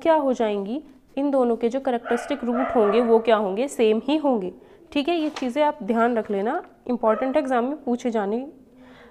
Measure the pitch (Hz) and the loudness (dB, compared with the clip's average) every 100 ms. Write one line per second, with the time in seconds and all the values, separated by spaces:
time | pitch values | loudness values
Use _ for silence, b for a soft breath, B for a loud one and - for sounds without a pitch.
0 | 330 320 277 247 220 208 196 262 - B | 2 2 2 0 0 -2 -4 -8 -10 B
1 | _ - 285 269 240 226 233 254 269 240 | _ -4 0 2 2 2 0 -2 -2 -4
2 | - 240 - 285 233 240 262 - 208 220 | -2 -4 -2 -4 -2 -2 0 2 4 4
3 | 240 226 220 214 208 196 277 - 220 220 | 4 4 4 2 2 -2 -4 2 2 2
4 | 226 311 294 240 180 - B B - 285 | 0 0 2 0 -2 -10 B B -6 -2
5 | 285 349 302 302 254 247 294 294 202 226 | 0 0 -2 -4 -4 0 0 0 -2 2
6 | 233 233 208 202 208 311 - - - 247 | 2 0 -2 -2 -2 -4 -6 -18 -6 0
7 | 220 220 262 277 269 247 240 302 - 240 | 2 2 0 -2 0 0 -2 -4 -4 -2
8 | 254 220 196 226 277 - - B B B | -2 -2 -2 -4 -6 -14 -20 B B B
9 | B | B